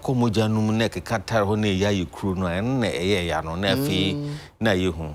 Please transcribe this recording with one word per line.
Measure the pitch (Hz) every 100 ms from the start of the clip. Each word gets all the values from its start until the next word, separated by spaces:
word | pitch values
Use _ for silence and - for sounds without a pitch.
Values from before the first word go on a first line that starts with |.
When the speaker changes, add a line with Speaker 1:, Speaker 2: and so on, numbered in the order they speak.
Speaker 1:
kɔ | - 127
mogya | 120 110 110
no | 110
mu, | 110
na | 110 113
ɛkeka | - - 113
tare | - 113 101
hɔ, | 107
na | 107
ɛyɛ | 92 101
ayɛ | 101 82
kuro | - 98
no, | 90 92
ɛno | 87 117 135
na | 101
ɛyɛ | 64 90 98 87
ya | 78
no, | 80
na | 85 98 131
afei, | 143 - - 147
Speaker 2:
Mm. | 147 147 - -
Speaker 1:
na | 110
ɛyɛ | 92 92
hu. | 78 76